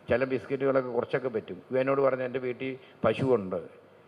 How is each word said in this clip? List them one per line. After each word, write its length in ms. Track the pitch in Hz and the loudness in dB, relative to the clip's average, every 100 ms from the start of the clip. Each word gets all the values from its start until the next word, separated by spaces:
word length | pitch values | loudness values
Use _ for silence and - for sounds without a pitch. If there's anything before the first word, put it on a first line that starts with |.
| - | 0
ചില 140 | 120 | 2
ബിസ്ക്കറ്റുകളൊക്കെ 640 | 131 131 - 135 135 135 127 | 2 -2 -2 0 2 2 2
കുറച്ചൊക്കെ 400 | 120 117 143 127 | -2 0 -2 -2
പറ്റും. 320 | 110 - 90 - | -4 -6 -12 -4
ഇവൻ 100 | 127 | 0
എന്നോട് 200 | 131 135 | 2 4
പറഞ്ഞു, 220 | 135 127 | 4 2
"എൻ്റെ 160 | 127 123 | -2 -4
വീട്ടിൽ 320 | 127 120 131 127 - - | -4 -6 -8 -10 -14 -2
പശുവുണ്ട്, 560 | 117 110 135 120 95 92 82 - - - | 0 2 2 2 0 -6 -8 -16 -20 -20